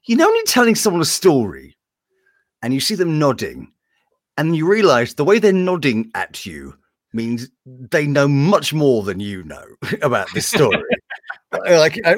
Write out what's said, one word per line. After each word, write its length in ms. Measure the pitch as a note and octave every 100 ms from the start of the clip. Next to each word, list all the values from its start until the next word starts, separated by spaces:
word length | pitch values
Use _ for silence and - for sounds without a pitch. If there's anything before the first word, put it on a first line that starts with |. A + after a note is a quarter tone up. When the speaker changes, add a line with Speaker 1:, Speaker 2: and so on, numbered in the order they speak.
| -
Speaker 1:
you 100 | A#3+
know, 100 | G4
when 100 | A4+
you're 100 | A4
telling 300 | B3+ A#3 G3+
someone 260 | G#3+ F3
a 40 | D#3
story 720 | - F#3 C#3 G#2 D2 C2+ _ _ _ _ _ _ _ _ -
and 120 | A#2
you 60 | C3+
see 160 | - G3+
them 240 | F3 D3+
nodding 520 | D3 A#2+ - B2+ - _ _ _ _ _ _ -
and 180 | D#3+ E3
you 100 | E3
realize 440 | A3 F#3+ B2 A#2+ -
the 100 | D3
way 120 | A3
they're 140 | G#3
nodding 560 | F#3+ F3+ F3+ C#3 A2 A2+ F#2
at 300 | F#2 - G2
you 300 | D2+ C#2 - _ _ _
means 380 | A2+ A#2 A#2 C3 _ C3
they 400 | B2+ C3 E3 D3
know 200 | C#3+ C#3+
much 460 | C#3 D#3+ G3 D3
more 300 | D3+ C#3+ A#2
than 160 | G2+ F#2
you 240 | G2+ F#2+
know 220 | D#2 - - -
<laughs> 200 | - -
about 300 | D3 A2+ F#2+
this 140 | - -
story. 340 | C3 B2 - -
Speaker 2:
<laughs> 60 | - - - - - _ - -
Speaker 1:
Like, 320 | E3+ D#3 D#3
uh, 100 | E3